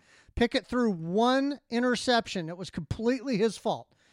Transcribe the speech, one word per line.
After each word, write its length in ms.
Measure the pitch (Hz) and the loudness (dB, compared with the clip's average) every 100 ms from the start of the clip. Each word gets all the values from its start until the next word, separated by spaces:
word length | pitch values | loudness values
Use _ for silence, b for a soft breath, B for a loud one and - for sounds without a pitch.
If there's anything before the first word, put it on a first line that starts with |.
| b b b | b b b
Pickett 320 | - 240 262 - | 0 2 2 -2
threw 240 | 247 233 | 0 0
one 680 | 175 165 196 240 262 277 285 _ | 0 -2 2 4 4 0 -4 _
interception 760 | 233 247 240 - 240 - 190 | -2 0 0 2 2 0 -6
that 140 | 160 175 | -8 -8
was 100 | 185 | -10
completely 680 | - 156 - 226 262 254 208 | -10 -8 -2 0 0 0 0
his 180 | 220 - | 0 0
fault. 320 | 226 135 - _ _ | -4 -4 -8 _ _